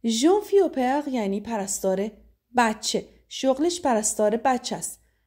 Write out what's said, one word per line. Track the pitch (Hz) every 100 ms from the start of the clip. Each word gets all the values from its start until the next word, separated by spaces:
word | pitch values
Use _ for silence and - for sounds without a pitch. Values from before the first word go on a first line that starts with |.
| 233
ژان | 226 285 403
فیوپر | 403 403 359 - 247 285 294
یعنی | 254 202 196
پرستار | 214 226 196 - 190 190 208 - - _ _ 247
بچه. | 233 214 - 190 - - _
شغلش | - 269 262 330 349
پرستار | 285 220 214 - 214 226
بچه | 269 254 - 165
است. | - - _ _